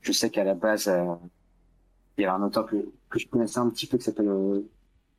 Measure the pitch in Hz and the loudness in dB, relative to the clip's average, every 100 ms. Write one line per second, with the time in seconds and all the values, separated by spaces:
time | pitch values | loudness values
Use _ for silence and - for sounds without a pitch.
0 | - 98 113 - 95 92 107 107 101 90 | -2 0 0 2 2 2 2 2 2 2
1 | 87 85 87 _ _ _ _ _ _ _ | 2 -4 -10 _ _ _ _ _ _ _
2 | _ - 95 95 101 113 107 104 - - | _ -2 0 2 0 -2 -2 -2 -4 -12
3 | - - - 120 110 - 120 117 - 123 | -8 -6 -2 -2 0 0 -2 -2 -2 -2
4 | - - 104 98 98 98 - _ _ _ | -2 0 0 2 0 -2 -4 _ _ _
5 | _ | _